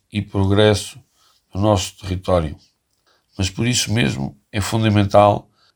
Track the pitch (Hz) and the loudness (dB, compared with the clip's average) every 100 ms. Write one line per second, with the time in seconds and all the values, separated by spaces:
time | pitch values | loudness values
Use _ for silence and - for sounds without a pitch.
0 | _ 104 - 101 95 101 107 104 - - | _ -8 -4 -2 0 4 4 2 -2 -16
1 | _ _ _ _ _ 92 107 98 - - | _ _ _ _ _ -4 0 0 -2 -10
2 | 92 92 - 90 78 76 _ _ _ _ | -10 -8 -2 -2 -2 -8 _ _ _ _
3 | _ _ _ - 95 - 117 120 - 110 | _ _ _ -8 -6 -4 -2 -2 -2 -2
4 | 127 67 - - _ 107 98 110 110 104 | -2 -4 -8 -12 _ -8 -4 -2 2 2
5 | 98 101 104 104 - _ _ | 4 4 4 2 -6 _ _